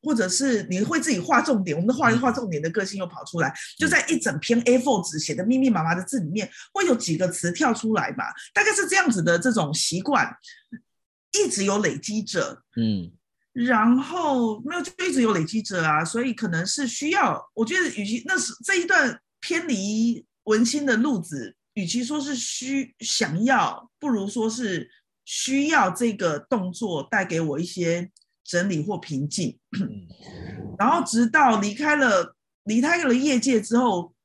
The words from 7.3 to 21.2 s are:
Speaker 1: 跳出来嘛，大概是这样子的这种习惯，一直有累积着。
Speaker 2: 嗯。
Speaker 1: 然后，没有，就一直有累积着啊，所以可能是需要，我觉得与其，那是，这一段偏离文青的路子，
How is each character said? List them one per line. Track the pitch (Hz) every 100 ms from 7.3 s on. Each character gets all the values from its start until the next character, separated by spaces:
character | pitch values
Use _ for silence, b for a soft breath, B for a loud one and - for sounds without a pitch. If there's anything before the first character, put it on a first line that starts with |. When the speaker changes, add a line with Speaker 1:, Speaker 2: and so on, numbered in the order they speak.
| - 170
Speaker 1:
跳 | 175 277
出 | 220 220
来 | 214 123
嘛， | - - B B
大 | -
概 | 415
是 | 403 349
这 | 381
样 | 349
子 | 208
的 | 165 170
这 | 254
种 | 214 151
习 | 156 - 170
惯， | 240 262 127 - B B B 233 _ _ _ _ _
一 | 415 381
直 | 208
有 | 196 202
累 | 185 139
积 | - 214
着。 | - 180 87 - _ -
Speaker 2:
嗯。 | 113 101 87 - _ _ _
Speaker 1:
然 | 247 240 226 226 254
后， | 269 349 311 262 226 214
没 | 247 349
有， |
就 | 349 - 359
一 |
直 | 269
有 | 226
累 | 190
积 | 160 220
着 | - 185
啊， | 160 151
所 | 165 226
以 | 262
可 | 226 208
能 | 165
是 | 185 - 262
需 | - 294
要， | 381 254 147 -
我 | -
觉 | 226 370
得 | 330
与 | -
其， | 202 233 -
那 | 370
是， | - -
这 | - 381
一 |
段 | 349 370 269 233 _ _
偏 | - 339 339
离 | 214 196 214 233 226 - _
文 | - 214
青 | 233 294
的 | 285 226
路 | 277
子， | 220